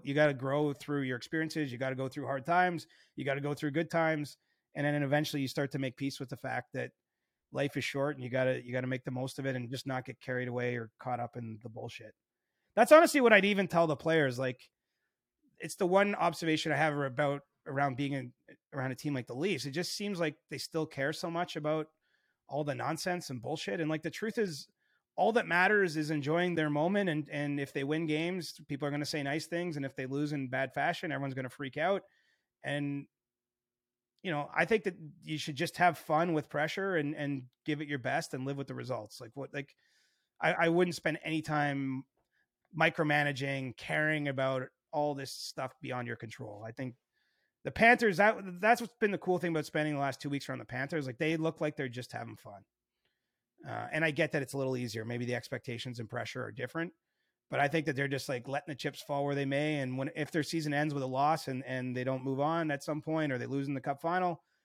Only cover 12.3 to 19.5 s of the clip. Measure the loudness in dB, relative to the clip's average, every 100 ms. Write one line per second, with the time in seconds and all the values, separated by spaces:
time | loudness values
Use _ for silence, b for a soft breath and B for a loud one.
12.3 | _ _ _ _ 6 10 12 10 8 8
13.3 | 8 8 4 4 4 4 2 2 4 4
14.3 | 2 -4 -4 -12 _ _ _ _ _ _
15.3 | _ _ -12 -8 0 4 6 6 4 2
16.3 | 2 2 2 2 2 2 2 0 0 0
17.3 | 0 -6 _ -4 0 0 0 -2 -4 -6
18.3 | -14 -20 -20 _ -6 -6 -4 -4 -4 -4
19.3 | -4 -2